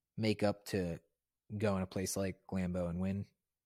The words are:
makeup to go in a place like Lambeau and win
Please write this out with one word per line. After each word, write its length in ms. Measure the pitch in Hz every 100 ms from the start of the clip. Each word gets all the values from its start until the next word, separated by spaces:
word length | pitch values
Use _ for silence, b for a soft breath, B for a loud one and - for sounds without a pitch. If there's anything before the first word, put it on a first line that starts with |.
| _ -
makeup 460 | 110 104 101 - -
to 320 | 104 87 80 _ _ _ _ _ 104
go 180 | 107 95
in 60 |
a 40 | 95
place 300 | 101 95 98
like 200 | 98 - -
Lambeau 360 | 95 90 90 87
and 100 | 87
win 240 | 95 98 104 _ _ _